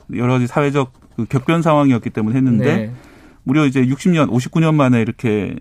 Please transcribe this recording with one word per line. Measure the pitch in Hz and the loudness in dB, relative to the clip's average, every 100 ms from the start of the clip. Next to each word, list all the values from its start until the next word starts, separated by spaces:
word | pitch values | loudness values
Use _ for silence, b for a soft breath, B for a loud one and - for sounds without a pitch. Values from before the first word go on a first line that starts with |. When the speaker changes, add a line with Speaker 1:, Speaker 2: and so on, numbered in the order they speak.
| - - | -10 -4
Speaker 1:
여러 | 123 | 0
가지 | 127 120 | 0 0
사회적 | 156 143 143 127 - - | -2 0 0 -4 -8 -14
그 | - 110 | -10 -4
격변 | 135 127 165 | -4 0 0
상황이었기 | 160 147 139 117 92 | 2 2 4 2 -2
때문에 | - 107 131 | -4 -2 0
했는데 | 131 131 131 117 | 2 2 2 0
Speaker 2:
네. | 110 123 B B B B | -4 -12 B B B B
Speaker 1:
무려 | - 147 | -2 0
이제 | 143 131 127 | 2 2 0
육십 | 143 185 | 0 0
년, | 165 123 | 2 2
오십구 | 120 123 165 | 0 -2 0
년 | 160 | 2
만에 | 151 127 120 | 2 2 2
이렇게 | 110 - 120 107 87 85 | 0 -4 -2 -2 -4 -8